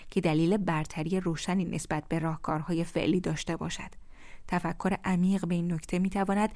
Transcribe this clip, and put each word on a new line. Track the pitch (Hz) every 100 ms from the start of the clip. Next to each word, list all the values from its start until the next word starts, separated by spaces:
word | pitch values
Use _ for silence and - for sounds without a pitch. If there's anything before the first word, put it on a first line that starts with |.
| -
که | 190
دلیل | 160 156 165 208
برتری | 180 160 156 - 160 185
روشنی | 180 156 - 185 175
نسبت | 156 - 156 -
به | 165
راهکارهای | 160 156 - 156 156 165
فعلی | 170 - - 180
داشته | 170 156 - 165
باشد. | 165 - - - - - - - -
تفکر | 175 165 170 190 190
عمیق | 190 180 185 196 180
به | 175
این | 170
نکته | 160 - 180
می‌تواند | 190 196 190 202 214